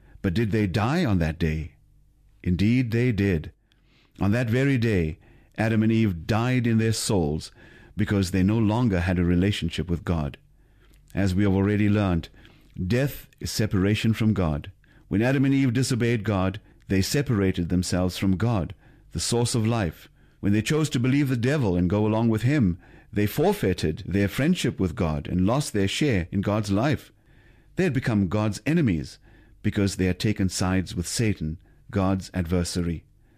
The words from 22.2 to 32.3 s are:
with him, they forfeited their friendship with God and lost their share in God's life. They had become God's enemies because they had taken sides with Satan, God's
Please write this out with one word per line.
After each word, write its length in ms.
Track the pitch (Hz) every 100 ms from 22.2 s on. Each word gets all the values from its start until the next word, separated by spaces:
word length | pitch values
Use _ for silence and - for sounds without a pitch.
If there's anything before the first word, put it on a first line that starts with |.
| 117
with 120 | 110
him, 380 | 123 151 95 85 - - -
they 140 | 101 104
forfeited 760 | - 175 196 98 92 80 78 -
their 220 | 95 101
friendship 520 | - 147 180 127 -
with 160 | 92 -
God 320 | 82 76 -
and 180 | 90 92
lost 260 | 131 147
their 160 | 104 98
share 400 | - 151 101 85
in 100 | 101
God's 300 | 98 104 101
life. 420 | 98 139 123 - _ _ - - - _ -
They 80 |
had 100 | 180
become 340 | 131 127 107 92
God's 340 | 104 107 101 -
enemies 540 | 170 131 80 65 - - - - -
because 320 | 104 104 98 -
they 100 | 92
had 140 | 87
taken 300 | 110 101 92
sides 460 | - 92 92 85 87
with 120 | 85
Satan, 520 | - 110 95 78 82 - _ -
God's 380 | 98 95 95 87